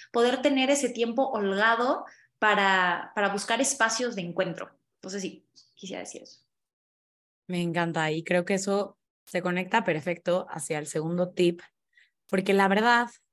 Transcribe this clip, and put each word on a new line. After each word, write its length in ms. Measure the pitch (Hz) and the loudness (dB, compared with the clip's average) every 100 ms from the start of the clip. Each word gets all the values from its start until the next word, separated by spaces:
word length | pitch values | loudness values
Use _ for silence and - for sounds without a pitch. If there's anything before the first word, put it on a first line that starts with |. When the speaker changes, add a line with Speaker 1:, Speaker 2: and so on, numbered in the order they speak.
| - | -4
Speaker 1:
poder 300 | 240 240 262 | 2 2 2
tener 300 | 285 269 262 | 2 2 2
ese 180 | 285 247 | 2 0
tiempo 400 | 233 233 233 269 | -2 -2 0 0
holgado 760 | 220 196 196 220 233 247 339 - - _ - | 0 -2 2 2 4 2 -2 -6 -20 _ -2
para, 720 | 214 202 196 190 180 170 - | 2 4 4 4 2 0 -4
para 160 | - 202 | -2 0
buscar 320 | 202 - 233 | 0 -2 0
espacios 540 | 269 - 226 233 247 196 | 0 0 0 0 -4 -4
de 80 | |
encuentro. 480 | 175 175 175 156 - _ _ _ | -6 -4 -4 -4 -12 _ _ _
Entonces, 260 | - 196 | -12 -10
sí, 240 | 185 - _ _ _ _ | -10 -12 _ _ _ _
quisiera 240 | 180 90 | -14 -12
decir 240 | - - | -12 -16
eso. 160 | - - _ _ _ _ _ _ _ _ _ _ - | -20 -20 _ _ _ _ _ _ _ _ _ _ -8
Speaker 2:
Me 140 | 180 | -4
encanta, 480 | 170 170 170 165 156 | -2 0 0 0 -2
y 140 | 160 | -2
creo 220 | 165 180 175 | 0 0 2
que 100 | 190 | -2
eso 420 | 190 196 196 _ _ _ - | 0 -2 -2 _ _ _ -8
se 160 | 180 | -6
conecta 400 | 180 180 185 226 | -2 -4 0 0
perfecto 640 | 190 156 180 170 - 180 - | 0 -2 -4 -6 -2 -2 -2
hacia 300 | - - 151 | -10 -8 -8
el 80 | - | -6
segundo 420 | 160 160 175 180 | -4 -2 -2 -2
tip, 320 | 185 175 170 - _ _ _ _ _ - | 2 2 0 -10 _ _ _ _ _ -4
porque 280 | 190 196 196 | -2 2 4
la 120 | 196 | 4
verdad, 420 | 196 233 240 240 - _ | 4 4 4 2 -6 _